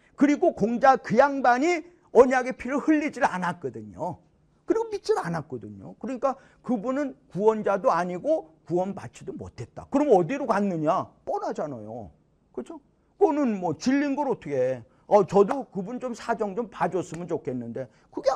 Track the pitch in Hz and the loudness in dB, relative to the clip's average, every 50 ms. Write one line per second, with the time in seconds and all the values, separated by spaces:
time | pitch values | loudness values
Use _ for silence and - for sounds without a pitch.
0 | _ _ _ - 277 285 294 - 370 330 - - 196 233 240 214 269 269 269 220 | _ _ _ 2 4 4 4 4 2 2 2 2 0 0 0 4 4 4 4 4
1 | - - 202 240 277 285 277 277 240 247 240 247 294 349 359 330 349 - _ _ | 2 2 4 4 4 4 4 2 2 2 4 4 2 2 0 0 -4 -10 _ _
2 | _ _ - 214 269 254 262 254 254 254 - - - 240 285 - - 311 311 294 | _ _ 6 6 8 8 6 0 0 -2 -6 -6 -6 -4 -4 0 2 2 2 2
3 | 302 254 - 247 277 - 180 185 170 175 175 175 - 127 107 113 107 104 87 87 | 2 -2 -2 0 0 0 0 -2 -4 -4 -4 -4 -8 -10 -10 -10 -14 -14 -10 -8
4 | 151 180 147 - _ _ _ _ _ _ _ _ _ - 359 453 466 440 415 381 | -8 -8 -8 -10 _ _ _ _ _ _ _ _ _ -2 0 0 -2 -4 -6 -4
5 | - - 440 403 - 170 170 165 - - 131 117 107 104 104 98 95 - 190 - | -2 -2 -2 0 -2 -4 -6 -6 -6 -8 -12 -12 -12 -14 -16 -16 -18 -18 -16 -12
6 | - 226 262 233 - 269 254 - - - _ _ - - 254 202 180 254 262 285 | -10 -8 -6 -2 -2 -2 -2 -4 -10 -20 _ _ -6 -4 -4 -2 -2 -2 -2 -2
7 | 294 262 - - _ _ - 175 208 220 220 214 190 202 196 196 175 254 180 165 | -4 -4 -8 -12 _ _ -4 0 2 2 2 2 2 0 0 2 2 2 2 2
8 | 180 180 175 180 226 285 320 311 311 - _ _ _ - 165 180 185 196 196 196 | 0 -2 -4 -4 -2 0 0 0 -2 -6 _ _ _ -4 -2 -2 -2 -2 -6 -10
9 | - 123 - - 139 - - - 98 87 - - 117 - - - 87 - - 285 | -12 -14 -16 -16 -14 -12 -12 -10 -12 -14 -12 -14 -14 -14 -14 -16 -6 -2 0 2
10 | 294 294 220 180 170 156 269 294 285 214 208 202 208 196 175 160 151 156 185 170 | 4 6 6 6 6 2 -2 -4 -2 0 0 0 0 0 -2 0 0 0 0 0
11 | 123 - _ _ - - - 403 415 311 220 208 170 147 131 113 107 107 113 123 | -2 -6 _ _ -8 -6 -6 -4 -4 -6 -6 -6 -6 -8 -8 -10 -12 -12 -12 -14
12 | 101 78 - _ _ _ _ _ _ _ _ - 233 - 330 302 _ _ _ _ | -14 -16 -18 _ _ _ _ _ _ _ _ -14 -14 -14 -14 -18 _ _ _ _
13 | _ _ _ - 392 320 285 302 285 233 208 185 180 170 151 - - 254 269 285 | _ _ _ 2 2 2 4 2 0 0 0 0 -2 -4 -4 -2 0 0 2 2
14 | 294 285 277 285 294 269 214 - - 151 139 127 127 131 131 120 117 - _ _ | 2 0 -2 -2 -2 -2 -4 -4 -4 -4 0 0 0 0 0 -4 -8 -16 _ _
15 | _ - 185 208 185 - 175 202 202 190 277 277 233 - - 196 180 208 247 247 | _ 4 4 4 4 4 4 4 4 4 0 -4 -6 -8 -8 -8 -8 -6 -8 -8
16 | 254 247 233 - - - 226 - 214 202 185 220 240 190 - - 180 175 185 214 | -8 -8 -10 -8 -6 -4 -4 -2 -4 -4 -4 -6 -8 -8 -6 -4 -4 -2 -2 -2
17 | 214 - 160 165 175 165 165 - - 139 127 123 117 117 113 131 131 - _ _ | -4 -6 -8 -10 -8 -6 -6 -6 -4 -6 -6 -6 -6 -8 -8 -10 -10 -12 _ _
18 | _ _ - - - - - | _ _ -10 -4 -2 -2 -2